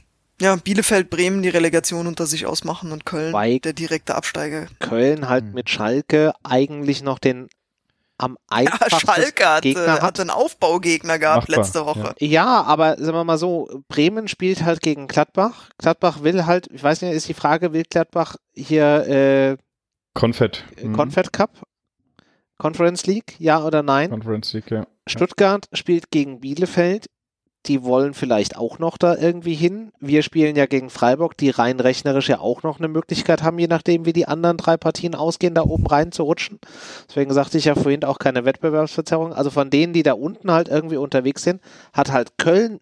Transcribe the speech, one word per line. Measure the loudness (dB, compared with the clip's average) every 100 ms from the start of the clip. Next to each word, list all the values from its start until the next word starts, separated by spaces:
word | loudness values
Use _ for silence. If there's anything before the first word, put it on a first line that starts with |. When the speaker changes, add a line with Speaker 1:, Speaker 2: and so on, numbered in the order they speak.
| _ _ _ -2
Speaker 1:
ja, | 0 0
Bielefeld, | 0 0 2 2 0
Bremen | 0 0 0
die | 0
Relegation | 2 2 2 -2 -4 -6
unter | -4 -4
sich | -4 -4
ausmachen | -6 -6 -8 -10
und | -12 -8
Köln | -6 -4
Speaker 2:
Weil | -2 0 0
Speaker 1:
der | -2
direkte | -6 -6 -6 -4 -6
Absteiger. | -6 -6 -8 -8 -12 -12
Speaker 2:
Köln | -4 2 2 2 0
halt | -2 -2
Speaker 3:
Hm. |
Speaker 2:
mit | -8 -6
Schalke | -4 -2 -2 0 2 2 0
eigentlich | 0 0 0 -2 -4 -2
noch | -4 -2
den | -2 -2 -8 _ _ _ _ _ _ -8
am | -8 -8 -4
Speaker 1:
Ja, | 0
Speaker 2:
einfachsten | 2 2 2 2 4
Speaker 1:
Schalke | 2 2 2 4
hat, | 4
Speaker 2:
Gegner | 2 0 2
Speaker 1:
äh, |
Speaker 2:
hat. | 2
Speaker 1:
hat | 0 -2
einen | -2
Aufbaugegner | 0 -2 0 0 2 0 -2 0 0
gehabt | 2 2 2
Speaker 4:
Machbar, | 0
Speaker 1:
letzte | 0 -2 -4
Woche. | -4 -6 -6
Speaker 4:
ja. | 0
Speaker 2:
Ja, | 2 4 2
aber | 2 2 2 0
sagen | -2 -2
wir |
mal | 0 0
so, | 0 -4 -6 -12 -6
Bremen | 0 0 0 -6
spielt | -4 -2 0
halt | 0 0
gegen | 0 -2 -2
Gladbach. | 0 0 0 -2 -4 -20 -4
Gladbach | -2 0 0 0
will | 0 2 2
halt, | 0 -2
ich | -2
weiß | 0 0
nicht, | -2
ist | -4 -6
die |
Frage, | -4 0 0 0
will | -2 -2
Gladbach | -2 0 -2 -4 -8 _
hier, | -12 0 4 4 4 2
äh, | 2 4 4 2 -2 _ _ _ _ _
Speaker 4:
Confed. | -2 0 2 0 -2 -18 -12
Speaker 2:
äh, | -4
Speaker 4:
Mhm. |
Speaker 2:
Confed | -2 -2 0 -2
Cup? | 0 -2 _ -20 _ _ _ _ _ _ _ _ -6
Conference | -4 0 0 0 -2
League, | -4 -6 -2
ja | 2 2
oder | 2 0
nein? | 2 2 0
Speaker 4:
Conference | -4 -6 -6 -6
League, | -8 -6
ja. | -6 -6 _ -8
Speaker 2:
Stuttgart | -2 -2 2 2 2 -4
spielt | -8 0 0 0
gegen | -2 -2 -6
Bielefeld. | -8 -4 -2 2 0 0 -8 _ _ _ _ _ -2
Die | -2 2
wollen | 2 2
vielleicht | -2 0 0 0 -4
auch | -8 -4
noch | -6 0
da | 0 2
irgendwie | 0 0 -4
hin. | 0 0 -2 -12 _
Wir | 0 2
spielen | 2 2 2 2
ja | 2
gegen | 0 -4
Freiburg, | 0 2 2 0 0
die | 0
rein | 2 2 2
rechnerisch | 2 2 0 0 0
ja | 0
auch | -2 -4
noch | -6 -6
eine | -4
Möglichkeit | -4 -4 -4 0 0
haben, | 0 0
je | 0
nachdem, | 0 2 0 2
wie |
die | 0 0
anderen | 0 0 2
drei | 2 0
Partien | 0 -4 -6 -4
ausgehen, | -4 0 0 2
da |
oben | 0 0 2
rein | 2 2
zu | -2
rutschen. | -2 -2 -4 -12 -20 -20 -20 -20 -8
Deswegen | -2 0
sagte | 0 0 0
ich |
ja | 2 2
vorhin | 2 0
auch | -2 -2
keine | 0 0
Wettbewerbsverzerrung. | 0 0 0 0 -2 -4 -2 -2 -2
Also | -2 -2
von | -2 2
denen, | 2 2
die | 2
da | 2
unten | 2 -2 -6 0
halt | 2 2
irgendwie | -2 -2 -4
unterwegs | -2 -2 0 -2
sind, | -2 -4 -8 -20 -6
hat | -2 0
halt | 0 -2 -2
Köln | 2 4 2 -4